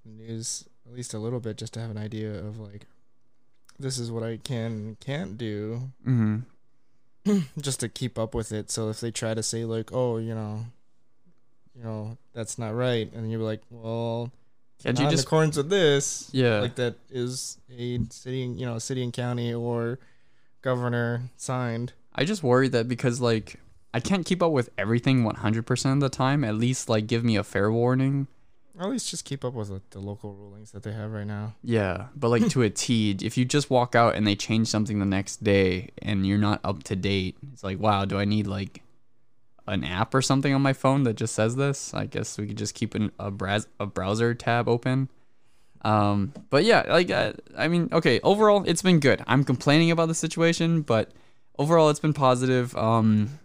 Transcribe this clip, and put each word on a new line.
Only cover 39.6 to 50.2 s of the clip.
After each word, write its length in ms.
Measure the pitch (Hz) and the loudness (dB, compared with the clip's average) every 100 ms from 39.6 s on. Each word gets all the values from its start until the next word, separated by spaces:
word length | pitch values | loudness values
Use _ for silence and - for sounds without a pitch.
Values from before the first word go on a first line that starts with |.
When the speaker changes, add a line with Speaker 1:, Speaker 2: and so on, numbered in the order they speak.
| - | -6
Speaker 2:
an 180 | 98 | -4
app 300 | 67 92 - | -4 -4 0
or 80 | 131 | 0
something 320 | 131 135 143 | 2 2 2
on 80 | 139 | 2
my 120 | 139 | 2
phone 320 | 135 135 135 135 | 2 2 4 2
that 100 | 143 | 0
just 180 | 113 | -2
says 220 | - 110 127 | 0 0 2
this?" 360 | 139 139 - - | -2 -2 -6 -6
I 100 | 104 | -6
guess 320 | - 107 - | -6 -6 -6
we 80 | 104 | -6
could 120 | 104 | -4
just 160 | 104 - | -6 -4
keep 180 | 110 | -4
an, 180 | 110 104 - | -2 -2 -4
a 140 | 101 | -8
braz-, 340 | 98 95 104 - - | -6 -2 -2 -4 -8
a 80 | 104 | -6
browser 480 | 95 92 107 117 117 | -4 0 2 2 0
tab 320 | - 117 117 | 0 0 2
open. 400 | 120 131 131 135 - - - - - - - | 0 0 0 -2 -6 -20 -20 -20 -20 -20 -6
Um, 520 | 110 107 104 101 98 - - | 2 4 4 2 0 -4 0
but 120 | 139 | 2
yeah, 200 | 208 196 - | 6 4 6
like, 220 | 156 180 | 2 4
uh, 240 | 143 107 - - - | 0 -2 -4 -14 -4
I 120 | 151 | 0
mean, 200 | 175 165 | 2 2
okay, 280 | 165 160 117 | 2 4 4
overall, 400 | - 202 214 202 180 | 4 6 6 6 4
it's 160 | 165 | 2
been 160 | 185 175 | 6 6
good. 240 | 139 98 - | 6 4 4
I'm 180 | 131 | 2
complaining 460 | 139 123 - 147 165 | 4 2 4 4 6
about 180 | 165 165 | 2 0
the 60 | |
situation, 720 | 165 | 0